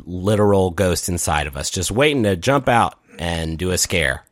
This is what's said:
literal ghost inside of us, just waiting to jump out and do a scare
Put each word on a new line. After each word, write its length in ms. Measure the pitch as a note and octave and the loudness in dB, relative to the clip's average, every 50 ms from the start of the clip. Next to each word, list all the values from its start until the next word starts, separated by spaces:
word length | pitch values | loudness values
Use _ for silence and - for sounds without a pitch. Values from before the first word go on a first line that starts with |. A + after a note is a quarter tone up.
| E2 | -12
literal 680 | E2+ F2+ F2+ F2+ G2+ A2 G2+ G#2 G2+ G2+ G2 F#2+ F#2 | -10 -10 -4 0 0 2 4 4 4 4 4 4 2
ghost 360 | E2 - G2+ F2+ F2 - - - | 0 0 0 2 0 0 -2 -4
inside 400 | F2+ E2+ - - D#2+ D2+ D2 C#2+ | -4 -2 -2 0 0 0 -2 -4
of 80 | C#2 | -6
us, 140 | C#2 - - | -8 -8 -6
just 200 | - G2 F2 - | -4 -4 -4 -2
waiting 340 | G2 A2+ C#3+ D#3 C#3+ C#3 A2 | 0 2 2 2 2 2 2
to 120 | G2+ G2 | 2 0
jump 320 | E2+ E2+ C3 C#3 C#3+ B2+ C3 | 0 0 0 0 2 2 2
out 280 | B2 A2+ G2+ E2 - _ _ _ - - | 2 2 2 2 -2 _ _ _ -14 -8
and 400 | D#2+ E2+ E2+ E2 E2 D#2+ D#2+ D2+ | -6 -4 -4 -4 -4 -4 -4 -4
do 140 | F2 F2+ | -2 -2
a 60 | F2+ E2+ | 0 -2
scare 480 | - - - F2 D#2 C2+ C2 - - _ | -2 -2 0 0 0 0 -2 -4 -8 _